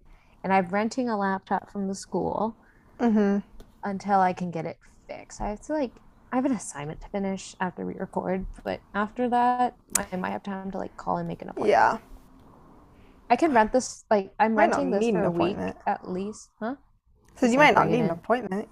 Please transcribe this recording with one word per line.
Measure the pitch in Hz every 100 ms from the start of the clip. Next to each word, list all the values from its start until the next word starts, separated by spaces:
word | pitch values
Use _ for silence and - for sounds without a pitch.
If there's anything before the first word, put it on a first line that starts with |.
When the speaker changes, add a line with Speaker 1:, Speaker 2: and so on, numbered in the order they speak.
| - - _ _
Speaker 1:
and | 180
I'm | 190 175
renting | 202 220 262 240
a | 214
laptop | 196 190 - 190 -
from | 202 196
the | 190
school | - 180 - - 220 - _ _ _ -
Speaker 2:
Mm-hmm. | 240 214 202 202 - - - _ 202
Speaker 1:
until | 196 196 196
I | 185
can | 180 180
get | 165 160
it | - - _ -
fixed. | 139 - -
I | 208
have | 214 -
to, |
like, | 311 240 - - _ -
I | 254
have |
an | 269
assignment | 226 - 143 147 160
to | -
finish | 202 196 190 - -
after | 185 180 185
we |
record, | 180 185 - - 190 190 - -
but | 92 -
after | 202 214 247 247
that, | 240 247 247 247 - _ - 202
I | 185
might | 190
have | 202
time | - 190 190
to, | 185
like, | - -
call | - 175
and | 170
make | 165
an | -
appointment. | - 208
Speaker 2:
Yeah. | 220 226 220 - - - - - - - - - - - - -
Speaker 1:
I | 240
can | 330
rent | 240 214
this, | 254 - - -
like, | 214 190 -
I'm | 220 220
Speaker 2:
Might | 226
not | 226
Speaker 1:
renting | -
this | 202 233
Speaker 2:
need |
Speaker 1:
for | 202
Speaker 2:
an | 190
Speaker 1:
a |
week | 175 180 208
Speaker 2:
appointment. | 185 - -
Speaker 1:
at | 202 -
least, | 180 202 220 - -
huh? | 220 285 _ _ _ _ _ -
Speaker 2:
Says | 247
Speaker 1:
Just, |
Speaker 2:
you | 254
Speaker 1:
like, | 294
Speaker 2:
might | 202
not | -
Speaker 1:
bring |
it | 240
Speaker 2:
need |
an | 202
Speaker 1:
in. |
Speaker 2:
appointment, | 180 - 240 202 190 -